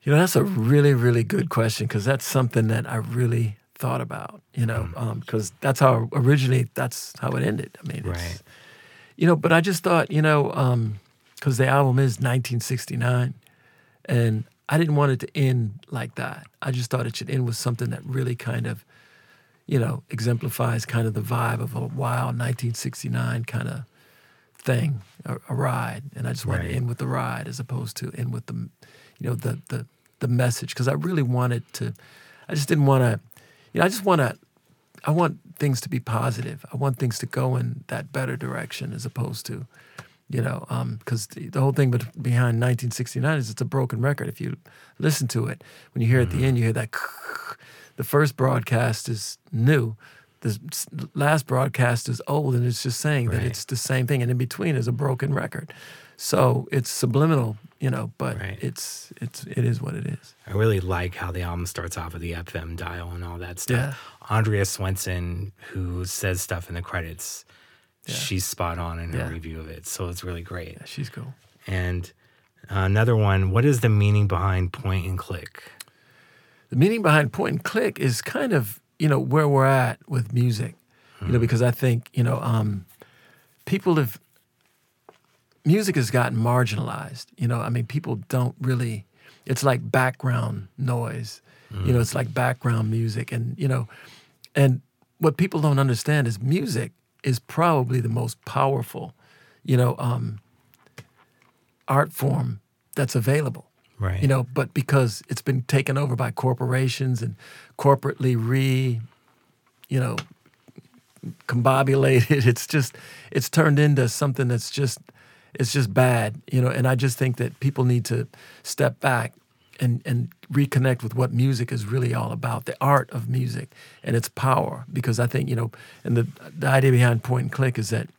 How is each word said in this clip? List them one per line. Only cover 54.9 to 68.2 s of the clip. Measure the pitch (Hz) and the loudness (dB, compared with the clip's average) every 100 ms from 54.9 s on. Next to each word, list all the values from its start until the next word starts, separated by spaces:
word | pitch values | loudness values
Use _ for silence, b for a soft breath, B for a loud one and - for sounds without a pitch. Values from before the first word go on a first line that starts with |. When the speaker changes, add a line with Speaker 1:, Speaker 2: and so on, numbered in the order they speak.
Speaker 1:
broken | 120 143 127 139 | 0 -2 -2 -2
record. | 143 - - - B B B B B | -2 -2 -8 -12 B B B B B
So | - - 131 110 - | -2 4 4 4 0
it's | 143 120 | -2 -2
subliminal, | - 120 120 156 151 117 107 - _ | -2 0 2 4 4 0 -4 -14 _
you | 131 | -2
know, | 123 110 - | -2 -6 -6
but | 135 92 | -6 -6
Speaker 2:
Right. | 95 95 | -8 -6
Speaker 1:
it's, | - - - - - - | -8 -8 -12 -12 -16 -12
it's, | 120 - - | -12 -12 -10
it | - 120 | -2 0
is | 110 | 0
what | - - | -4 -6
it | - | -6
is. | - - _ - | -8 -12 _ -8
Speaker 2:
I | |
really | 95 110 101 | 0 2 2
like | 90 90 90 - | 0 -2 -4 -6
how | 92 | -8
the | 87 | -6
album | 87 87 87 | -4 -4 -6
starts | - 85 85 | -6 -8 -8
off | 85 | -10
with | 82 | -10
the | 85 85 | -8 -8
F | 85 85 | -8 -10
M | 82 82 | -10 -10
dial | 87 87 85 | -8 -10 -10
and | 87 | -10
all | 87 85 | -10 -10
that | 90 90 | -12 -10
stuff. | - 120 | -2 -2
Speaker 1:
Yeah. | 139 135 B B - 107 | -2 -6 B B -2 0
Speaker 2:
Andrea | 107 104 95 | 2 2 0
Swenson, | - 95 95 - 90 87 87 98 - - | -2 -4 -4 -4 -4 -4 -6 -8 -12 -12
who | - 90 87 90 | -6 -6 -4 -6
says | - 98 90 | -4 -4 -4
stuff | - 87 90 | -4 -8 -8
in | 85 | -10
the | |
credits, | 85 90 80 80 - - - b b b b b - | -8 -8 -8 -10 -12 -14 -18 b b b b b -10
Speaker 1:
Yeah. | |
Speaker 2:
she's | - | -8